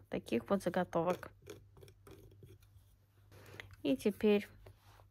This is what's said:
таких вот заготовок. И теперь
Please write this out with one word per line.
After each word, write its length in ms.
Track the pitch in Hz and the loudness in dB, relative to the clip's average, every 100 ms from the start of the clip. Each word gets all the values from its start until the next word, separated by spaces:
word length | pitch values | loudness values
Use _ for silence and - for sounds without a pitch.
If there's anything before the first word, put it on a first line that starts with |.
| - | -10
таких 400 | 196 - 233 - | -8 -4 -4 0
вот 120 | 196 | 0
заготовок. 680 | 180 180 180 170 170 175 - - - - - - - - - - - - - - - - - _ _ _ - - - - - - | 0 0 0 0 0 -2 -6 -16 -18 -18 -20 -20 -20 -20 -20 -20 -20 -20 -20 -20 -20 -20 -20 _ _ _ -20 -20 -18 -18 -18 -4
И 140 | 285 262 | -2 2
теперь 500 | 214 202 214 202 - - - - - - - | 0 2 4 4 2 -14 -20 -20 -20 -20 0